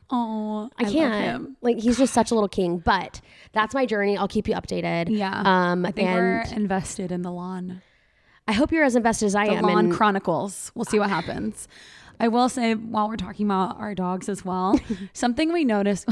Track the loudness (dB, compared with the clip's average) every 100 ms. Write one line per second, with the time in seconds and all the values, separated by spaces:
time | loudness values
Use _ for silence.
0 | -4 -2 -2 -4 -4 -6 -6 -6 -2 2
1 | 2 0 -2 -4 -10 -4 -2 2 2 4
2 | 4 4 2 2 0 0 0 0 0 0
3 | -2 -14 -20 -20 -6 -2 0 0 0 2
4 | 2 0 0 -2 -2 -2 -4 -4 -2 -2
5 | 0 0 -2 0 4 4 4 2 0 0
6 | 2 2 2 0 -2 -4 -2 -2 -4 -6
7 | -6 -6 -6 -8 -8 -8 -10 -12 -18 _
8 | _ _ _ _ -2 0 2 4 4 4
9 | 2 2 2 2 2 2 4 4 4 4
10 | 2 2 0 -2 -2 -8 -10 -8 0 0
11 | 2 -2 -4 -6 -6 -8 -14 -20 -20 -20
12 | -16 -2 0 2 2 2 0 0 -2 -2
13 | -2 -4 -8 -2 0 2 0 -4 -8 -4
14 | -4 -4 -4 -6 -4 -2 2 2 0 -8
15 | -8 -2 0 2 0 2 2 2 2 0
16 | -2